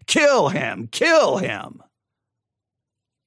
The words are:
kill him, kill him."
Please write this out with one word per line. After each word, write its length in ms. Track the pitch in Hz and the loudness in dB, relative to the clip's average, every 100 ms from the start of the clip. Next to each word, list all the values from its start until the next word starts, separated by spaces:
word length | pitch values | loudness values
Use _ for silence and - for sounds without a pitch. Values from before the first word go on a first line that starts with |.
| - | -4
kill 420 | 320 294 254 143 | 2 2 4 2
him, 380 | - 120 - 117 | -2 -6 -8 -10
kill 460 | - 320 320 190 135 | -4 2 4 2 0
him." 460 | 175 101 - - _ _ _ _ _ _ _ _ _ _ _ _ _ _ | -4 -8 -12 -20 _ _ _ _ _ _ _ _ _ _ _ _ _ _